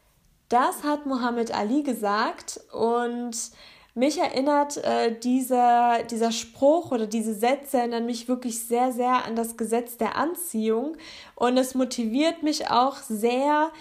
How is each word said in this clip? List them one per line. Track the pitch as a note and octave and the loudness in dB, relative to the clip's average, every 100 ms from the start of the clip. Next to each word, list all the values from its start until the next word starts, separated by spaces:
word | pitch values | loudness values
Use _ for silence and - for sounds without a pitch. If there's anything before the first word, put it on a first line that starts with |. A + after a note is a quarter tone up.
| _ _ _ _ - | _ _ _ _ 0
Das | A#3+ D#4 F4 | 2 2 0
hat | D4 D4 | -2 -2
Muhammad | C#4+ C4 B3 A#3 A3+ | -2 -2 -2 -2 -2
Ali | A3+ G#3 C#4 | -2 0 0
gesagt | C#4+ G#3 G3+ G#3 C4 F4+ - - - | 0 -2 0 0 0 -4 -12 -14 -10
und | - A3+ A#3 A#3+ A#3+ A#3+ A3+ - - - - _ | -2 0 0 -2 -4 -6 -8 -10 -14 -20 -20 _
mich | A#3 C4+ D4 | -2 0 0
erinnert, | E4 - C#4 C#4+ C#4+ C#4+ | -2 0 0 2 0 -2
äh, | - A#3 A#3 A3+ | -2 2 0 0
dieser, | B3 C4 B3+ B3+ A#3+ A#3+ A#3+ A#3 | 0 0 2 4 6 6 4 2
dieser | A#3 A3+ A3+ | 0 0 0
Spruch | A3+ - - C#4 E4 E4 | 0 -8 2 6 6 2
oder | A#3+ G#3+ | -2 -2
diese | A3+ A3 | -2 -2
Sätze | G3+ A#3 C#4 C#4+ B3+ | 0 2 0 0 0
erinnern | A#3+ A#3 A#3 | 0 -2 -2
mich | A#3 - | -4 -4
wirklich | B3 B3 A3 - | -4 -2 -6 -2
sehr, | A#3 B3+ | 0 0
sehr | A#3+ B3 B3+ | 0 2 2
an | - A3+ | 0 -4
das | A3+ - | -4 -4
Gesetz | A3 A#3 A#3 - | -2 -2 -2 -4
der | A3 - | -2 0
Anziehung | C#4+ F4 - A3 A3 A3+ C#4+ D#4+ - - - | -2 -2 -6 -2 0 0 -2 -8 -14 -20 -16
und | - B3 B3+ | -2 2 2
es | B3+ | 0
motiviert | C4 B3+ - A3 B3 D#4+ E4 | 0 -2 -2 -2 2 0 0
mich | D4+ D4+ - | -2 -2 2
auch | A#3 C4 C4+ | 2 2 0
sehr, | - A3 A#3 B3 C#4+ D4+ D#4+ D#4+ | -8 0 0 2 2 2 0 -4